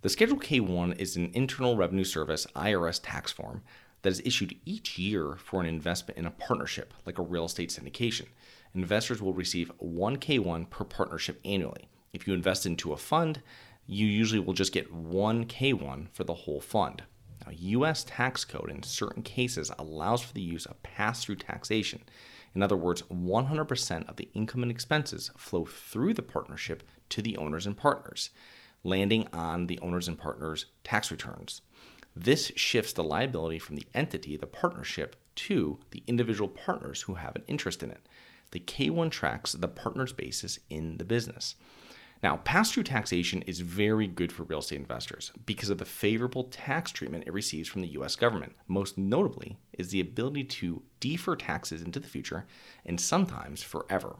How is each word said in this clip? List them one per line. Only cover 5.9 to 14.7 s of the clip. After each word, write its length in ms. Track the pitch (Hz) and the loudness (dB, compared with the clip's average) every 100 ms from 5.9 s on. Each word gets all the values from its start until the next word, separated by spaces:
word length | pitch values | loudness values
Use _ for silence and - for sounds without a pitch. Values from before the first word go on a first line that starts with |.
| 87 - - | -2 -4 -6
in 80 | 85 | -6
a 40 | |
partnership, 640 | - - 113 - - - - | -6 0 0 0 -6 -8 -12
like 140 | - 87 | -8 -4
a 40 | |
real 240 | 85 87 82 | -2 0 -2
estate 240 | - 85 | -2 -4
syndication. 560 | - 71 - 120 110 - - - - - 92 | -4 -8 -2 0 0 -6 -16 -20 -20 -8 -4
Investors 440 | 90 104 113 113 | 2 2 2 0
will 140 | 98 | 0
receive 380 | 90 90 87 82 - | 0 0 0 -2 -4
one 400 | 85 85 98 135 | -6 0 0 0
K 200 | 143 135 | 2 4
one 280 | 90 82 87 | 4 0 -4
per 180 | - | -6
partnership 560 | 101 - 95 82 - - | -8 -2 -2 -2 -4 -6
annually. 440 | - 98 76 - - _ _ | 0 0 0 -6 -16 _ _
If 160 | - - | -8 -2
you 60 | |
invest 300 | 92 90 92 | 2 4 2
into 280 | 95 82 85 | 2 0 -2
a 40 | 73 | -4
fund, 460 | - 156 165 151 - - - - - | 2 4 4 0 -8 -20 -20 -20 -6
you 180 | 98 107 | 2 4
usually 340 | 104 110 107 | 6 4 4
will 140 | 90 | 2
just 180 | 92 95 | 2 2